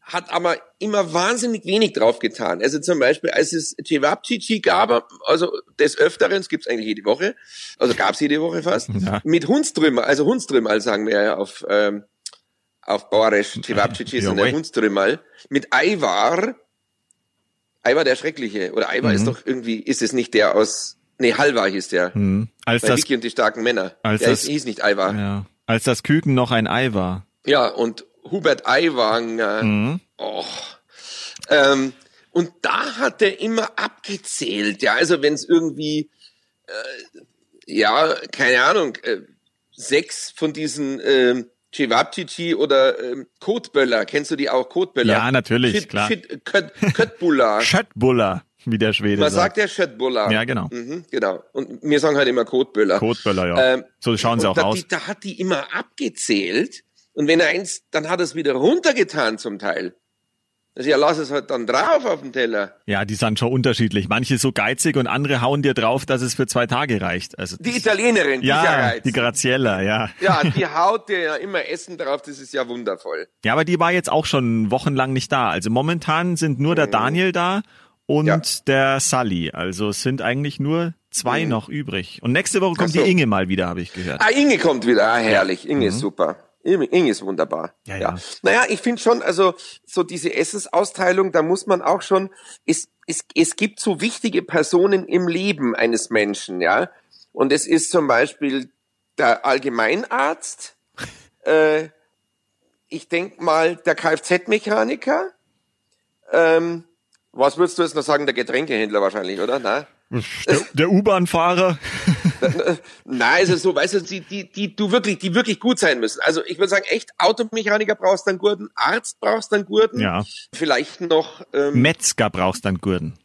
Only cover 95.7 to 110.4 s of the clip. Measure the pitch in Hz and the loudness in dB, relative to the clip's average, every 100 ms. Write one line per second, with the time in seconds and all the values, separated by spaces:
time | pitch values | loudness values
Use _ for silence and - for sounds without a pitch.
95.7 | 117 117 113 - 117 104 101 - 90 85 | 0 0 0 0 0 0 -2 -6 -2 2
96.7 | 104 180 _ _ _ _ - 135 147 - | 2 0 _ _ _ _ -2 2 2 2
97.7 | 160 160 180 147 117 135 - 143 135 127 | 0 2 0 2 2 2 -2 -4 -4 -8
98.7 | _ _ _ _ - 127 117 135 135 135 | _ _ _ _ -2 2 2 2 0 0
99.7 | 117 110 170 247 240 285 330 - - - | 0 0 0 -2 -2 -2 -4 -10 -14 -18
100.7 | _ _ - - - _ _ - 156 156 | _ _ -16 -16 -16 _ _ 0 4 4
101.7 | 151 156 _ _ _ _ _ _ _ _ | 2 -4 _ _ _ _ _ _ _ _
102.7 | _ _ 156 - 170 196 - 175 160 160 | _ _ -14 -6 -4 -4 -6 0 2 2
103.7 | 170 - 156 170 156 - 180 180 214 208 | 0 -2 0 0 -2 0 -2 2 -2 0
104.7 | 214 220 285 - 311 381 _ _ _ _ | 0 0 -2 -2 -2 -2 _ _ _ _
105.7 | _ _ _ _ _ _ 156 165 165 170 | _ _ _ _ _ _ 2 4 4 2
106.7 | 170 170 _ _ _ _ - 139 156 175 | -6 -10 _ _ _ _ 0 0 4 0
107.7 | - 165 147 139 147 143 123 117 127 156 | 2 -2 -2 0 0 0 -2 -2 -2 0
108.7 | 113 107 104 98 104 92 98 104 135 113 | -2 0 0 0 -2 -6 -4 -2 -2 0
109.7 | 120 151 _ _ 123 - - | -2 -4 _ _ -6 -6 -8